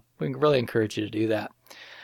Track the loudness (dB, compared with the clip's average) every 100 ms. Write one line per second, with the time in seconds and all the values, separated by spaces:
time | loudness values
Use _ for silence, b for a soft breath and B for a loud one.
0 | _ -8 -6 2 4 4 2 0 0 -2
1 | -4 -2 0 0 -4 _ _ B B B